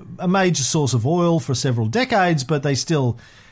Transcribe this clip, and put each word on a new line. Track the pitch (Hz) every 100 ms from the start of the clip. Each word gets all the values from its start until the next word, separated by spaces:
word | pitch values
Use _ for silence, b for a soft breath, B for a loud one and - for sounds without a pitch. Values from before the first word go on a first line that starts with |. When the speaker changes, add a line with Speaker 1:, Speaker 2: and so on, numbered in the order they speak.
| - -
Speaker 1:
Yeah. | 180
Speaker 2:
a |
major | 196 185 165
source | - 160 139
of | 123 117
oil | 175 170 165
for | 127
several | 123 139 120 110
decades, | 226 254 220 180 160
but | 127 151
they | 143
still | 127 - 156 127 113 B B B